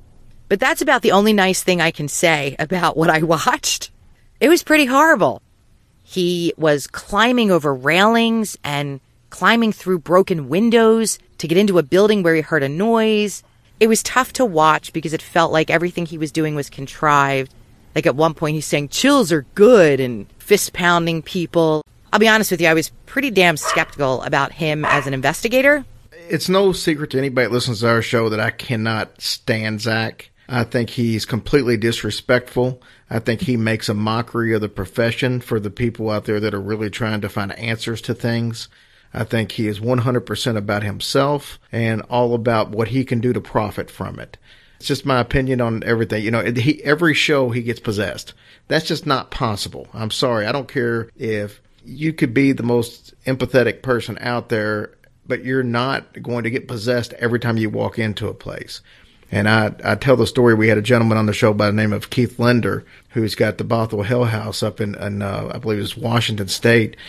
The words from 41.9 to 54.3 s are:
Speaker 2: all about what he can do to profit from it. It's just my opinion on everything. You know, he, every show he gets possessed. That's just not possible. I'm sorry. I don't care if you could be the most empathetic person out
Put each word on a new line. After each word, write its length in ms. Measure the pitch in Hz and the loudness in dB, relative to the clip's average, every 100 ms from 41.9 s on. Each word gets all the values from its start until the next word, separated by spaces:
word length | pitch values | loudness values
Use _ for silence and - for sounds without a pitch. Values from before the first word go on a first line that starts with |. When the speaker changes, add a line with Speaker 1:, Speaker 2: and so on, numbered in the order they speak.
| 110 | -4
Speaker 2:
all 300 | - 123 120 | -2 0 2
about 360 | 120 117 110 101 | 0 0 0 0
what 200 | 104 107 | -2 -2
he 140 | 131 123 | -2 -2
can 140 | 120 | 0
do 140 | 123 | 0
to 80 | 110 | -2
profit 480 | - 120 104 - - | -2 -2 -2 -6 -10
from 280 | - 95 - | -10 -10 -10
it. 180 | - - _ - _ _ | -16 -20 _ -20 _ _
It's 100 | - | -6
just 180 | 135 139 | -4 0
my 140 | 127 | 0
opinion 420 | 117 143 131 123 | 0 -2 0 0
on 220 | 117 113 | -2 -2
everything. 400 | 101 113 113 107 | -2 -2 0 -2
You 80 | 104 | -2
know, 120 | 117 | -2
he, 380 | 98 120 123 - | -2 -2 -2 -2
every 300 | 139 156 170 | 0 2 2
show 360 | 135 - 143 123 | 2 2 0 0
he 120 | 120 | -2
gets 180 | 117 110 | -6 -6
possessed. 540 | - 101 95 - - - _ _ - | -4 -4 -4 -6 -14 -20 _ _ -4
That's 200 | 151 160 | -4 -2
just 180 | 151 143 | -4 -2
not 240 | 127 - | -4 -4
possible. 580 | - 120 101 - 65 - | -6 -4 -4 -8 -12 -14
I'm 160 | 117 110 | -10 -6
sorry. 340 | - 131 113 107 | -2 -2 0 -2
I 40 | |
don't 160 | 139 120 | -4 -4
care 380 | 135 120 117 113 - | -4 -2 -2 -6 -8
if 420 | 113 104 104 - _ _ | -6 -4 -6 -12 _ _
you 300 | 117 135 160 | -18 -6 -4
could 200 | 160 135 | -2 0
be 180 | 120 139 | 2 2
the 100 | 127 | 2
most 500 | 120 120 117 - - _ - | 0 0 -2 -8 -20 _ -6
empathetic 560 | 135 123 131 113 - | -4 0 2 2 -2
person 360 | 131 120 117 101 | -2 -2 -4 -8
out 280 | 123 | -6